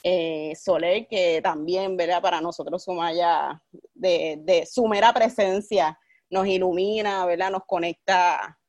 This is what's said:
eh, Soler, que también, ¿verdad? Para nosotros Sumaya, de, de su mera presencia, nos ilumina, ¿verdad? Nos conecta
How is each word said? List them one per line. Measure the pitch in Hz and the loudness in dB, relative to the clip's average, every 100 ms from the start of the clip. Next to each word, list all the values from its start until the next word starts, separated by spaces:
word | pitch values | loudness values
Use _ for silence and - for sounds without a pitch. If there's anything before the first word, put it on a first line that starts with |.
eh, | 180 180 165 160 156 160 | 0 0 0 -4 -6 -8
Soler, | - 165 170 196 226 | -2 0 2 0 -2
que | 214 175 160 | -2 0 2
también, | 185 160 156 185 190 185 | 0 -4 -2 -2 -2 -2
¿verdad? | 170 175 | 0 0
Para | 185 175 | 0 -2
nosotros | 165 - - 175 | -4 -8 -8 -8
Sumaya, | - 180 170 165 170 160 143 160 _ - - | -6 -4 -4 0 2 2 -2 -8 _ -20 -20
de, | - 185 170 160 151 | -4 0 0 0 -6
de | 156 - - | 2 2 2
su | - 233 | 0 2
mera | 202 226 | 4 4
presencia, | 233 226 240 202 190 208 202 156 160 _ _ _ | 4 0 2 0 0 0 0 0 -2 _ _ _
nos | 190 196 | -2 0
ilumina, | 185 185 175 196 220 208 196 180 | 0 0 0 0 0 -2 0 0
¿verdad? | 170 190 | 0 -2
Nos | 190 - | -4 -4
conecta | 180 170 165 - 190 180 156 - - | -2 -2 -6 0 2 4 0 -6 -14